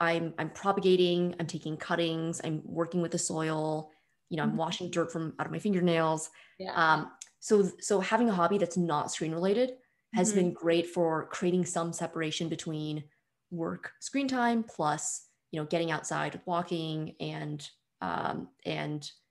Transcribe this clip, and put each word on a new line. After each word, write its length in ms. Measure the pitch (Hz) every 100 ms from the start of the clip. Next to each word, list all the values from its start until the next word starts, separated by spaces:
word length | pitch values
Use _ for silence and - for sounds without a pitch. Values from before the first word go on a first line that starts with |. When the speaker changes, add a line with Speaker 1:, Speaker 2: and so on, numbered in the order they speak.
Speaker 1:
I'm, 320 | 170 170 165 165
I'm 120 | 156
propagating, 840 | - 196 196 185 185 180 175 175 175
I'm 80 | 165
taking 300 | 160 156 156
cuttings, 640 | - 170 165 165 165 170
I'm 200 | - 156
working 380 | - 160 165 180
with 80 | 165
the 80 | 170
soil, 720 | - 160 160 156 156 156 156 _ _ _ _
you 60 | 160
know, 80 |
I'm 60 | 147
Speaker 2:
Mm-hmm. 80 | 160
Speaker 1:
washing 320 | 160 - 175
dirt 220 | 175 165
from 220 | 170 160 -
out 80 | 156
of 60 |
my 60 | 160
fingernails. 720 | 208 185 175 165 160 160 - - - -
Speaker 2:
Yeah. 140 | 185
Speaker 1:
Um, 360 | - 160 151 - - - _
so, 300 | - 214 185 -
so 200 | - 196
having 280 | 190 226 233
a 40 |
hobby 240 | 185 170 202
that's 180 | 170 185
not 340 | 170 147 -
screen 220 | - 160
related 400 | 160 190 208 254 - _ _ _
has 160 | 220 185
Speaker 2:
Mm-hmm. 80 | 196
Speaker 1:
been 120 | 180
great 340 | 170 165 170 170
for 380 | 180 165 156 -
creating 340 | - 180 180
some 280 | 175 170 170
separation 560 | 160 165 165 156 156 165
between 560 | 160 - 156 151 151 147 _ _ _ _
work 420 | 170 165 180 - -
screen 280 | - 277 269
time 340 | 254 240 233
plus, 640 | 226 - 151 156 - - - _ _
you 80 | 160
know, 60 | 151
getting 240 | 170 165
outside 420 | 151 - 151 147
with 120 | - -
walking 680 | 170 175 170 160 156 156 -
and, 460 | 156 156 151 151 - - _ _
um, 460 | 90 82 - - - _ -
and 440 | 156 151 151 143 - _